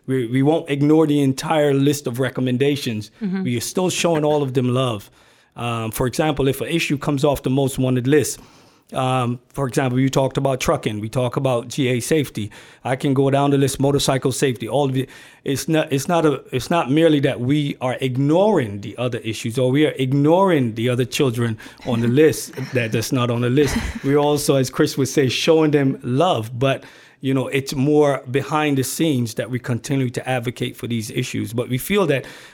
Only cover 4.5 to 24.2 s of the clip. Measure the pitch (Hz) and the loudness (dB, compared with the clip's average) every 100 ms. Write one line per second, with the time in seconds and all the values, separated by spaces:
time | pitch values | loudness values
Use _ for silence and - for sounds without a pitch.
4.5 | 127 123 123 131 107 - _ _ _ _ | 0 0 0 -2 -4 -10 _ _ _ _
5.5 | - 120 117 110 - 131 120 156 143 135 | -10 -6 -4 -6 -2 -2 0 0 0 0
6.5 | 127 117 165 - 143 160 147 147 135 - | 0 -2 -2 -2 -2 -2 0 2 0 0
7.5 | 135 135 - 131 127 123 147 - - - | 0 0 0 0 0 2 2 2 -4 -14
8.5 | - _ _ _ - 131 131 120 123 - | -20 _ _ _ -4 -2 0 -2 -4 -8
9.5 | - 135 131 135 123 135 139 135 139 139 | -6 -2 0 0 2 2 2 0 0 -2
10.5 | 131 - 156 135 107 110 131 123 147 135 | 0 0 0 -2 -6 -4 -2 -2 -2 0
11.5 | 120 117 - 127 127 113 160 131 - 104 | 0 -2 -2 0 0 0 0 0 -6 -8
12.5 | - - - 120 135 147 135 139 135 143 | -12 -20 -12 -6 -2 0 2 2 2 2
13.5 | 139 139 - 135 139 - 135 139 123 143 | 2 2 0 0 2 0 0 -2 0 -2
14.5 | 117 110 123 143 131 127 - - - - | -2 -2 0 0 -2 -4 -10 -20 -10 -4
15.5 | 135 - 156 - 135 135 170 156 135 - | -4 0 0 0 -2 0 2 2 0 -4
16.5 | 131 - 170 127 151 165 151 139 107 123 | -6 -2 -2 2 4 4 4 2 -2 0
17.5 | 151 143 - 127 120 131 127 143 165 208 | 0 -2 -4 -4 -2 -2 0 2 4 4
18.5 | 190 113 101 107 - 123 117 113 107 120 | 2 0 -6 -10 -6 -4 -4 -6 -6 -4
19.5 | 113 127 135 151 - 131 143 143 175 196 | 0 2 2 2 0 0 2 4 4 4
20.5 | 160 120 110 120 123 120 - 139 120 117 | 2 0 -2 -2 0 -2 0 0 0 -2
21.5 | 110 - - - 117 117 127 156 135 - | -4 -10 -12 -4 0 2 4 4 2 -6
22.5 | - 131 127 113 117 104 131 123 120 120 | -10 -6 -4 -2 -2 -2 -2 -2 -2 0
23.5 | 131 139 233 - - 139 143 | 2 2 0 -4 -4 0 2